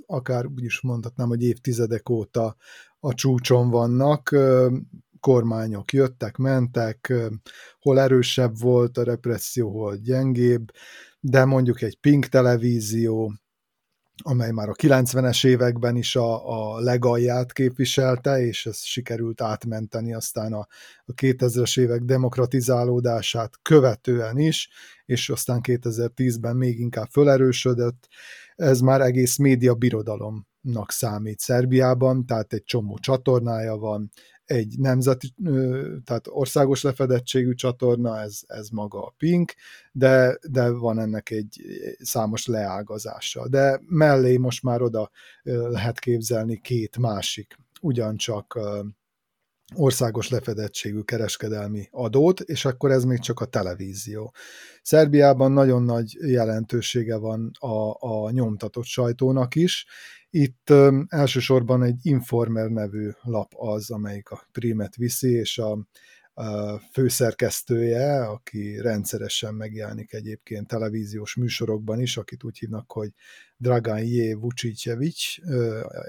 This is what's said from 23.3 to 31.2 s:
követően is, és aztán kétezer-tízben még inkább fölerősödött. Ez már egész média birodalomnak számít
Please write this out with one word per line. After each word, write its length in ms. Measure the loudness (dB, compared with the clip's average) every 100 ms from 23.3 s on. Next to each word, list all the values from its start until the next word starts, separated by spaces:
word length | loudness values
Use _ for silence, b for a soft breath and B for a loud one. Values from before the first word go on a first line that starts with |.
| -4 -6 _
követően 760 | 6 8 8 2 -2 -2 0 0
is, 300 | 0 0 -6 B B B
és 240 | -4 -4 -2
aztán 300 | -6 -2 -2
kétezer-tízben 960 | 0 -2 -2 -4 -4 -2 -2 0 -2 0
még 240 | 0 0
inkább 280 | -4 -6 -2
fölerősödött. 960 | 4 6 6 4 2 0 0 -2 -4 _ B B B B
Ez 260 | B 2 4
már 200 | 6 4
egész 360 | 4 2 0 2
média 380 | 4 6 4
birodalomnak 1160 | 4 0 0 -6 -8 -8 -10 -14 _ -8 -6 -6
számít 480 | -6 -4 -4